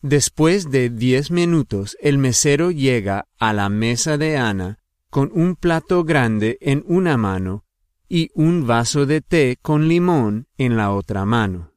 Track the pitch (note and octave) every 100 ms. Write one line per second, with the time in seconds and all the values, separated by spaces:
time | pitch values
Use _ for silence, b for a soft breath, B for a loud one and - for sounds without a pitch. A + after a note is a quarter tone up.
0 | C#3+ C#3+ - - D#3 G3 E3 C3 B2 A#2
1 | B2 B2+ C#3+ F3 E3+ E3 C3+ G2+ G2 -
2 | D3 C#3 C3 A#2 D#3 C#3+ F3 E3 C3+ B2
3 | G2 G2 - _ A2+ G#2 G2+ G#2 A2+ A#2
4 | - D3 D#3 D3+ A#2 G2 F#2 G#2+ _ _
5 | _ - C#3 F3+ E3+ F3 F3 E3 - F3+
6 | D#3+ D#3 A#2+ G#2+ G#2+ A#2+ - C#3 - F3
7 | F#3 C3+ G#2+ F#2+ F#2 G2 _ _ _ _
8 | _ F3 E3 - D#3 F3 B2+ A#2 A#2+ D3+
9 | C#3 D#3 - E3+ C3+ B2 - D3+ D#3 E3+
10 | F3 E3 A2 G#2 B2 _ C3 A#2 G#2 G2+
11 | F#2+ G2+ G2 A#2 G#2 F2+ E2